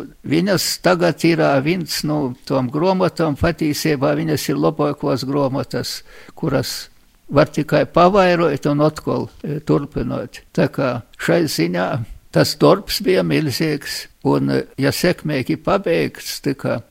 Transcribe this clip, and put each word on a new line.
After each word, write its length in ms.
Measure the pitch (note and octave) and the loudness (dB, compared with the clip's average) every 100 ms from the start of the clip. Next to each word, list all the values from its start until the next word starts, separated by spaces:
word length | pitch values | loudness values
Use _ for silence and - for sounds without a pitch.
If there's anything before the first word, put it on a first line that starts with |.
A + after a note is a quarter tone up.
| - - | -10 -12
viņas 440 | - D3+ F#3+ F3+ - - | -2 0 2 0 0 0
tagad 480 | E3+ F3+ E3+ C#3+ | 2 2 2 2
ir, 160 | E3 D#3+ | 2 2
ā, 140 | D3+ C#3 | 2 2
viens 460 | C#3 F#3 - - | 0 -2 -4 -6
no 320 | D3+ D3+ C3+ B2+ | -2 -2 -2 -6
tom 240 | - C3+ B2+ | -4 -2 -2
grāmatām, 640 | D3 F3+ F#3 F3 - D#3+ | 0 0 2 0 0 -2
patiesībā 760 | C#3 E3+ E3 D#3 D3 D#3 D3 D3+ | 0 0 0 -2 0 0 2 2
viņas 340 | D3 D#3+ C#3+ - | 0 0 -2 -2
ir 120 | D3 | 0
labākos 640 | D#3+ D#3 D3 C#3+ D3 C#3 C3 | 0 0 -2 -2 -2 -2 -2
grāmatas, 680 | C#3+ C#3 C3+ A#2 C#3 - - - - - | 0 0 -2 -4 -6 -6 -10 -14 -20 -20
kuras 580 | - D#3+ C3+ B2 - - - _ _ - | -6 -2 0 -2 -6 -12 -20 _ _ -2
var 220 | C#3 D3+ | 2 2
tikai 320 | - C#3+ D3 C3 | 0 0 2 2
pavairot 840 | E3+ F3 G3+ F#3 F3 E3+ C#3+ D3 | 4 4 6 4 4 2 0 0
un 140 | D3 D#3 | 2 2
atkal, 400 | D#3 - B2 A#2 - | 0 -4 -4 -4 -8
e, 200 | F3+ D3 | -8 -6
turpināt. 840 | - D3+ C#3+ C#3 A#2+ B2+ A#2+ - - | 0 0 0 -6 -4 -4 -8 -14 -8
Tā 220 | - D#3+ | -2 0
kā 220 | - C3+ B2 - | 0 -4 -4 -8
šai 280 | - - E3+ | -6 0 2
ziņā 440 | D#3 - E3+ F3+ F3+ B2+ A#2 - - | 2 0 -2 0 -2 -4 -6 -12 -2
tas 200 | E3 D3 - | 0 0 4
darbs 460 | D3 F#3+ - - | 4 4 0 -4
bija 180 | G3+ F#3+ | 0 2
milzīgs, 840 | F3 D3 D#3 A#2 D#3+ D3 - - - _ | 2 0 0 -2 -2 -4 -6 -12 -12 _
un, 240 | C#3 C#3+ C#3 C3+ - - | 0 2 2 0 -2 -2
ja 140 | C#3 | 0
sekmīgi 680 | - F3+ E3+ D#3 C#3+ - D3+ | 2 0 0 -2 -4 -2 -2
pabeigts 800 | - G3 F#3+ E3 C#3 - - - | 0 0 2 0 0 -6 -12 -6
tika, 400 | - C3+ C3 A#2+ - | -4 -4 -4 -4 -6